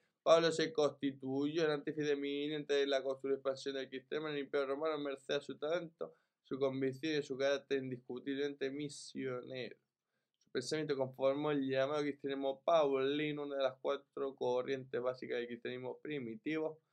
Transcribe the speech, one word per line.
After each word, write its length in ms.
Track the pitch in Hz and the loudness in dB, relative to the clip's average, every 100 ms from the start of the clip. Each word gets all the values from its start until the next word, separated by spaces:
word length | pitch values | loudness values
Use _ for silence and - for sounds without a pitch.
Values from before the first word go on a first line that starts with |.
| _ _ | _ _
Pablo 300 | - 165 165 | 6 8 8
se 180 | 160 156 | 2 0
constituyó 920 | 156 143 135 139 135 131 135 147 160 156 | 2 2 2 -4 -4 -4 -2 0 2 0
en 60 | |
antítesis 400 | 147 143 151 147 | 0 -4 -2 0
eminente 640 | 143 143 143 147 151 143 143 | 0 -2 -2 -2 -4 0 2
de 120 | 139 | 4
la 160 | 135 | 2
construcción 300 | 135 131 139 | 0 -2 0
y 20 | 135 | 0
expansión 400 | 135 135 139 135 | 0 -4 -4 -6
del 140 | 127 | -6
cristianismo 400 | 135 - 151 156 | -10 -6 -4 -2
en 60 | 147 | -4
el 100 | 139 | -2
Imperio 220 | 143 139 | -2 0
Romano, 300 | 139 160 151 | 0 0 -2
merced 360 | 143 135 - 147 | -4 -6 -2 -2
a 60 | |
su 160 | 143 135 | -2 -6
talento, 580 | 151 175 165 - 165 - _ _ | -2 -2 -4 -8 -10 -10 _ _
su 140 | _ 131 | _ 0
convicción 600 | 135 131 135 131 160 151 | 0 2 -2 -2 -2 -2
y 40 | |
su 140 | 143 127 | -2 0
carácter 460 | 139 139 - 139 | 4 2 2 -2
indiscutiblemente 880 | 131 123 - 123 139 135 143 139 135 | -2 -6 -8 -8 -4 0 0 0 -4
misionero. 1040 | 139 147 - - 139 135 123 127 131 117 - _ _ _ _ _ _ | -2 -6 -8 -10 -6 -4 -4 -6 -8 -8 -12 _ _ _ _ _ _
Su 100 | _ | _
pensamiento 480 | 139 131 156 151 135 | -4 -2 -2 0 0
conformó 540 | 127 131 135 139 151 | -2 2 2 2 2
el 180 | 147 135 | 2 2
llamado 320 | 131 135 151 | 2 2 2
cristianismo 580 | 147 139 139 139 139 135 | -2 -2 -4 -2 -2 0
paulino, 840 | - 147 143 135 135 147 151 147 | 4 6 6 4 2 2 0 -2
una 140 | 143 139 | -4 0
de 60 | |
las 120 | 135 - | 0 0
cuatro 540 | 143 139 - - 139 | -2 -2 -4 -4 -4
corrientes 680 | 131 127 123 127 135 131 127 | 0 0 2 0 -4 -2 -2
básicas 380 | 123 127 123 123 | -2 -2 -4 -4
del 80 | 120 | -4
cristianismo 540 | 120 123 127 127 120 | -6 -6 -6 -6 -8
primitivo 800 | 151 147 117 110 147 156 156 156 _ | -6 -6 -6 -6 -4 -2 -2 -6 _